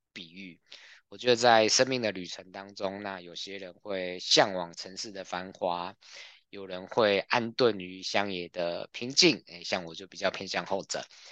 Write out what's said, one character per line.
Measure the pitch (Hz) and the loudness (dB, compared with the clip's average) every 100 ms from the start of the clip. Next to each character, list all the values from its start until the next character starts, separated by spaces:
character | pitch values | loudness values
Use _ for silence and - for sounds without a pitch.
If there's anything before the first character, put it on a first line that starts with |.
| _ | _
比 | - 82 | -16 -16
喻。 | 90 95 82 - - - - _ | -14 -14 -16 -20 -20 -20 -20 _
我 | 104 | -2
觉 | 123 | 2
得 | 117 | 6
在 | 120 113 110 | 8 8 8
生 | - 127 | 6 4
命 | 127 | 2
的 | 110 | -2
旅 | 92 87 | -4 -8
程 | - 90 | -12 -14
当 | 98 98 | -14 -12
中， | 101 98 98 | -6 -6 -4
那 | 101 95 | -8 -8
有 | 87 82 | -10 -12
些 | 98 98 | -10 -10
人 | 92 - | -12 -14
会 | 104 95 90 90 | -6 -4 -4 -4
向 | - 160 113 | 2 4 4
往 | 92 85 | 0 -6
城 | 85 92 95 | -8 -12 -12
市 | 113 | -10
的 | 95 | -10
繁 | 90 90 92 | -8 -8 -8
华， | - 92 87 90 - - - - - _ | -4 -2 -2 -4 -10 -20 -20 -20 -20 _
有 | 101 95 | -14 -10
人 | 92 92 | -10 -2
会 | - 107 98 | 4 6 4
安 | - 120 117 | 4 0 0
顿 | - 120 101 | 2 2 2
于 | 90 95 | -6 -10
乡 | 92 107 101 | -2 -2 0
野 | 90 87 | -4 -6
的 | 90 85 85 - | -4 -4 -4 -8
平 | - 120 | -10 -2
静， | 135 180 104 - | 4 4 4 -4
诶， | 87 | -12
像 | 87 98 82 | -4 -4 -4
我 | |
就 | 82 92 | -12 -14
比 | 85 | -2
较 | 95 | -2
偏 | - 95 | -2 -4
向 | 95 85 | -4 -2
后 | 98 | -4
者。 | 82 73 - - - | -4 -8 -8 -16 -20